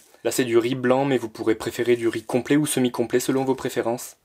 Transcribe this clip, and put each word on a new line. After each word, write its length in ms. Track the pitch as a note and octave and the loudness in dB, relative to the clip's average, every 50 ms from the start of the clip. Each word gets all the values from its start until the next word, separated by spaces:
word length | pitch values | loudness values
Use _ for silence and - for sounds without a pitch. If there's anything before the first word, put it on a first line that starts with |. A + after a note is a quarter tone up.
| - _ - _ - | -14 _ -20 _ -4
Là 80 | A#2 | -2
c'est 120 | - - C3 | -2 0 0
du 140 | A#2+ A2+ | 2 2
riz 180 | A#2 A2+ B2 C3+ | 2 2 2 -2
blanc, 300 | C3 B2 B2 B2+ C3 C#3 | -2 2 2 2 2 2
mais 120 | C#3 C3+ | 2 0
vous 120 | A#2+ A#2 A2 | 0 -2 -6
pourrez 260 | - - G#2 A2 G#2+ | -8 -2 0 0 0
préférer 400 | - - A#2+ - - A#2 A#2+ A#2+ | 0 -2 -6 -4 -2 2 2 2
du 120 | A#2 A#2 | 2 2
riz 160 | A2+ A2 A2+ - | -2 -2 -2 -4
complet 320 | - - B2 A#2 - C#3+ | -2 -2 -2 0 2 2
ou 100 | D3 D3+ | 2 2
semi-complet 540 | D3 - C3 B2+ B2 - - A#2+ A2+ - B2+ | 2 2 2 2 0 0 -2 -2 0 0 0
selon 240 | - - C3+ C3+ C3+ | 0 0 0 0 0
vos 120 | C3+ B2+ | 0 -2
préférences. 600 | B2+ - B2+ - B2 G#2+ A#2 A#2 B2 - - - _ | -2 -2 -4 -4 -2 -2 -2 -2 -4 -6 -14 -18 _